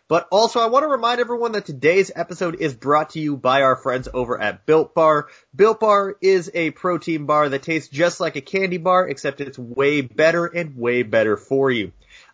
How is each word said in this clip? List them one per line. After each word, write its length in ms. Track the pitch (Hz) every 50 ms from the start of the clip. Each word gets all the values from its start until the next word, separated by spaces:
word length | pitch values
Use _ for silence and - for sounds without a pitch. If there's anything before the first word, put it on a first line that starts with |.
| _
But 220 | - 156 175 - -
also, 300 | 185 208 226 214 - 240
I 60 | 233
wanna 200 | 226 240 269 302
remind 320 | 302 277 233 233 233 247 240
everyone 320 | 240 226 240 233 233 233
that 140 | 214 202 -
today's 440 | - 147 127 131 156 175 196 185 - -
episode 400 | 160 170 - 180 - 185 170 165
is 180 | - 160 147 127
brought 380 | - - 135 147 156 156 -
to 80 | - 160
you 160 | 156 147 143
by 280 | 127 - 127 131 139 135
our 120 | 131 127
friends 320 | 131 - 131 123 127 123 - -
over 260 | 127 123 117 123 -
at 260 | 107 104 92 - _
Built 300 | - 156 160 151 - -
Bar. 320 | 170 160 156 151 147 143 - - - _ _ -
Built 280 | 135 202 226 220 -
Bar 340 | 220 214 208 202 196 190 - -
is 280 | 185 190 190 185 160 185 -
a 180 | 175 165 156
protein 540 | 143 - - 180 175 151 - 175 160 151 147
bar 240 | 139 151 151 147 139
that 120 | 135 135
tastes 280 | - 170 160 156 - -
just 320 | 139 139 170 175 175 -
like 160 | 180 160 139
a 40 | 147
candy 360 | 135 - - 190 190 185 180
bar, 320 | 175 160 185 180 185 185 -
except 320 | 139 - - 147 139 -
it's 180 | 143 135 - 131
way 400 | 123 117 120 131 139 143 151 147
better 460 | 131 120 - 151 156 165 165 170 170
and 320 | 170 170 175 170 151 135
way 260 | 120 117 120 123 123 120
better 320 | 107 113 113 107 110 104
for 340 | 101 - - 135 135 135 135
you. 220 | 123 113 98 92 - _ _ _ - - - _